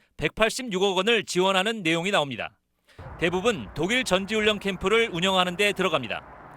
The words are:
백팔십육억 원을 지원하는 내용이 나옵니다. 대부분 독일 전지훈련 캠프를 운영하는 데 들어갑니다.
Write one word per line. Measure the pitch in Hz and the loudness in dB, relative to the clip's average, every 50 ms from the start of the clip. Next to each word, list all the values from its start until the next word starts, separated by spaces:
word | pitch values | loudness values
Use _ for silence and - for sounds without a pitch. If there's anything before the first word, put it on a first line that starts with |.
| _ _ _ | _ _ _
백팔십육억 | - 143 165 - - 220 220 - - 254 240 180 185 196 202 180 | -4 -4 -4 0 0 0 0 0 -4 -6 0 2 2 4 4 2
원을 | 180 185 226 233 214 151 | 2 2 2 2 2 0
지원하는 | - - 175 185 190 190 185 190 220 233 220 175 | 0 0 2 2 4 4 2 2 0 -2 -2 0
내용이 | 160 165 165 170 202 | 0 0 0 0 2
나옵니다. | 202 170 147 139 120 98 85 78 _ _ _ _ _ _ _ _ - - - - - | 2 0 0 0 -4 -8 -8 -10 _ _ _ _ _ _ _ _ -20 -18 -16 -14 -6
대부분 | - 156 175 170 185 185 240 220 143 101 90 - | -2 -2 0 0 2 0 0 0 -2 -6 -8 -6
독일 | 143 156 190 240 262 254 | -4 -2 0 0 0 0
전지훈련 | - 185 196 196 190 220 220 214 214 208 196 | 2 0 0 0 0 0 0 2 2 0 0
캠프를 | - 196 190 - 180 190 214 226 226 226 175 | -2 -6 -4 -2 0 2 2 2 2 0 0
운영하는 | 165 180 196 190 185 180 180 175 | -2 0 2 2 2 0 0 0
데 | 165 208 208 | 0 0 0
들어갑니다. | 196 - 185 185 160 143 120 101 92 76 - - - - - - - | 0 0 -2 0 0 -2 -2 -4 -8 -10 -10 -14 -20 -20 -20 -20 -20